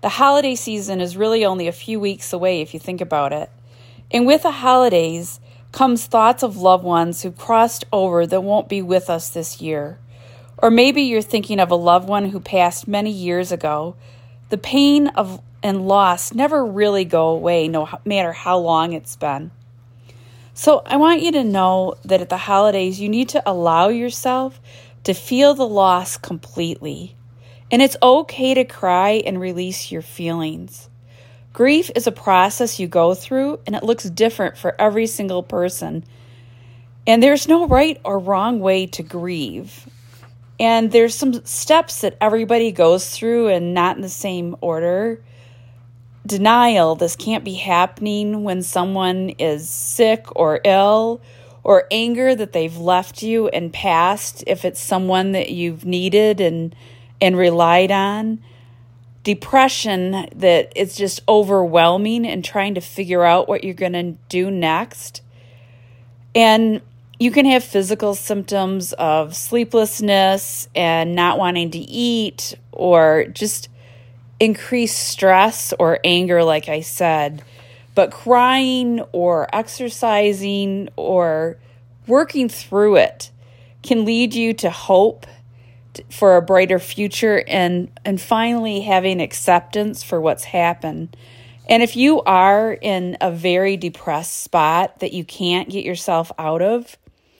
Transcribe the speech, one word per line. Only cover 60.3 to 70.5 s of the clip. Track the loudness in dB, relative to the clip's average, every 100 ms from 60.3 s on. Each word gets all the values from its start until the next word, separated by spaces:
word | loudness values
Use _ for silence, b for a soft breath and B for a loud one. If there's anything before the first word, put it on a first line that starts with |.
that | 0 4 4 2
it's | -4 -6 -4
just | -6 -4 2
overwhelming | 2 4 2 2 4 4 4 0 -2 -4
and | -6
trying | -6 -4 -4
to | -4
figure | -8 -10 -4 2
out | 4 4 2
what | -4
you're | -6
gonna | -6 -4 -4 -6 -10 -6
do | -4 -2
next. | -2 0 -2 -4 -12 -18 -20 -20 b b b b b b b b b -2
And | 4 6 6 4 -2 -6 -20 _ -4
you | 0
can | 4
have | 4 4
physical | 2 -2 -2 -2 -2
symptoms | -4 -6 -6 -4 -2 -2 -4 -6
of | -4 0 0 -2 -6
sleeplessness | -4 -2 0 0 0 -2 2 4 4 2 -4